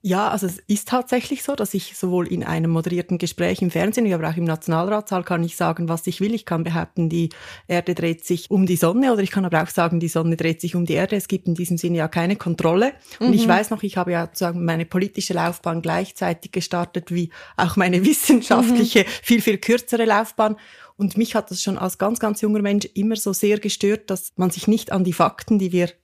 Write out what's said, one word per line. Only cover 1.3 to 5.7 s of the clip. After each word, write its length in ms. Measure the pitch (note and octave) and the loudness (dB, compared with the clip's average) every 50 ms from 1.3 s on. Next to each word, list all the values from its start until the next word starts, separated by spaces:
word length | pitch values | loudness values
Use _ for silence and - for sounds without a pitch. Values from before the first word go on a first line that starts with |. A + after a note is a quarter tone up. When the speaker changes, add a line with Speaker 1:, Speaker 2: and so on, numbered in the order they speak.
| C#4+ B3+ - | -6 -6 -4
Speaker 1:
so, 120 | - C#4+ | -6 -4
dass 180 | - G#3+ F#3+ - | -4 -4 -2 -2
ich 220 | G3 - - - | -6 -6 -6 -10
sowohl 320 | - - F#3 F3+ F3+ F3 | -6 -4 0 0 0 0
in 160 | - F3+ E3+ - | -2 -4 -6 -4
einem 280 | - D#3+ D#3+ D#3+ E3 | -4 -2 0 0 2
moderierten 460 | E3 E3 E3 F3 F3 F3 E3+ - F3+ | 0 0 0 -2 -4 -4 -2 -2 -2
Gespräch 440 | E3+ - E3 - - F3 F3 F#3 - | -2 -2 -6 -2 -2 0 0 0 0
im 100 | F#3+ F3 | -2 -2
Fernsehen, 320 | - E3 F3 G3+ A3 - A#3 | 0 0 0 0 0 0 2
wie 100 | G#3 F3+ | 2 0
aber 140 | E3 D#3+ | 0 -2
auch 80 | D#3 D#3+ | -2 -2
im 80 | F3 E3+ | -2 -2
Nationalratssaal 800 | E3 D#3+ D#3+ - - E3 D#3+ E3+ G3 G#3+ G#3+ G#3+ - G3 F3+ E3+ | -2 -2 -2 -2 0 0 0 0 0 -2 -2 -2 -2 -4 -4 -2
kann 220 | - F3+ E3+ E3+ | -2 -2 -2 -2
ich 100 | E3+ - | -4 -2
sagen, 320 | - F3 E3 | -2 0 0